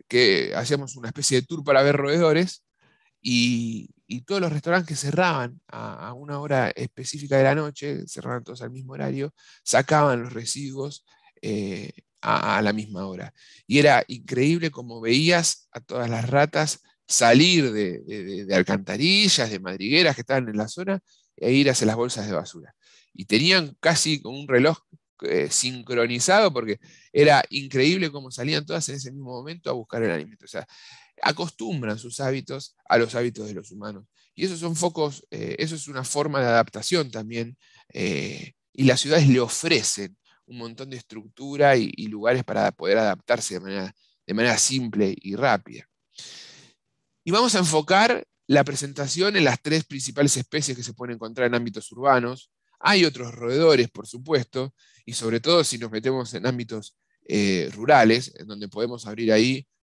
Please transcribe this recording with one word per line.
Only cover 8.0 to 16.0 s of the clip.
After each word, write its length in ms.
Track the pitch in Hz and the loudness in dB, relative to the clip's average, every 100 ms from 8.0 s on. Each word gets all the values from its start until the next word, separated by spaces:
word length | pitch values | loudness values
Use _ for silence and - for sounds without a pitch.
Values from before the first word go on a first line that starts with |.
| - | -10
cerraban 380 | - 123 123 | -12 -10 -10
todos 180 | - 123 | -12 -14
al 80 | 113 | -14
mismo 220 | 131 131 | -14 -14
horario, 420 | 139 139 135 143 - _ _ | -8 -6 -6 -8 -12 _ _
sacaban 580 | - 127 135 151 147 120 | 0 0 4 4 4 2
los 100 | 120 | -4
residuos, 720 | 113 117 139 139 135 143 - _ _ _ _ | -8 -8 -8 -8 -8 -10 -12 _ _ _ _
eh, 480 | 110 107 98 95 - - _ _ | -6 -4 -4 -8 -12 -16 _ _
a, 380 | - - 107 101 | -2 0 0 2
a 40 | |
la 100 | 104 | 0
misma 340 | 107 107 92 95 | -2 -6 -10 -10
hora. 280 | 92 - - - - - | -10 -14 -18 -20 -20 0
Y 140 | 143 | 4
era 240 | 143 123 - | 6 4 2
increíble 640 | 123 - 127 143 170 160 | -10 -6 0 2 2 -2
como 300 | 123 123 117 | -8 -14 -6
veías 680 | 113 131 160 175 165 - _ | 0 2 4 2 2 -4 _
a 80 | 123 | -18
todas 280 | - 123 | -8 -6